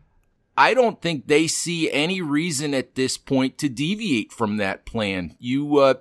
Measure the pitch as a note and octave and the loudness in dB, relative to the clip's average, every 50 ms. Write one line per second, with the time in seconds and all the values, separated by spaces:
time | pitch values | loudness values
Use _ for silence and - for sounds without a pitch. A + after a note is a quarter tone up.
0 | _ _ _ _ _ _ _ _ _ _ _ - C3+ E3+ A3+ C4 B3 A3 D#3+ - | _ _ _ _ _ _ _ _ _ _ _ 4 4 4 6 4 2 2 0 -2
1 | - E3+ E3 C3+ - C#3 D3 D3+ E3 D#3 - - - E3 F3 E3 D#3+ B2 - C#3 | -4 -4 -4 -4 0 2 2 4 4 2 0 -4 -4 -4 -4 -2 -2 -2 0 0
2 | D3+ E3+ F#3+ F#3+ F3 D3 C#3+ D3 E3 F3+ D3+ B2+ D#3 D3 C#3 C3 B2 - _ C3 | -2 -2 -2 -4 -4 -2 -2 0 0 -2 -2 -4 -4 -2 -2 -2 -4 -4 _ -4
3 | C3 B2 - - _ - C#3 C3 C3 C3+ - - - D3 B2 A2 D3 E3 G#3 G#3+ | -2 -2 -4 -6 _ -2 0 2 2 0 -2 -4 -4 -4 -4 -2 -2 -2 -2 -2
4 | A#3 G3 C3+ A2 - - - - A#2 G#2 G#2 G#2+ G2+ F#2+ G2 - _ - - A2+ | -2 -2 0 0 -2 -4 -4 -4 -2 -2 -2 -2 -2 -2 -4 -6 _ -8 -6 -4
5 | G#2+ G2+ G2 F#2 F2 E2 - _ - B2 C3 C#3 D3 D3 D3 C#3+ C#3 C3+ C3 - | -4 -2 -4 -4 -6 -8 -12 _ -6 -4 -2 -2 -2 2 4 4 6 4 4 2